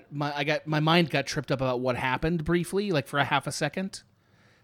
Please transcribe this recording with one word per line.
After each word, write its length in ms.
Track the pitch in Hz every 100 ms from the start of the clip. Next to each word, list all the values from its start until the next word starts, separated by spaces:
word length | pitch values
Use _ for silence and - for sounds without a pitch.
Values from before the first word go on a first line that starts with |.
| -
my, 240 | 147 147 143
I 80 |
got, 220 | 143 151 -
my 120 | 151
mind 300 | 156 175 170
got 140 | 143 139
tripped 240 | - 135
up 100 | 131
about 180 | 131 123
what 160 | 127 117
happened 480 | 131 127 160 175
briefly, 480 | 156 175 170 190 208
like, 160 | 156 -
for 120 | 143
a 40 |
half 220 | 131 143 151
a 40 |
second, 500 | - 147 - 190 - - _ _ _ _ _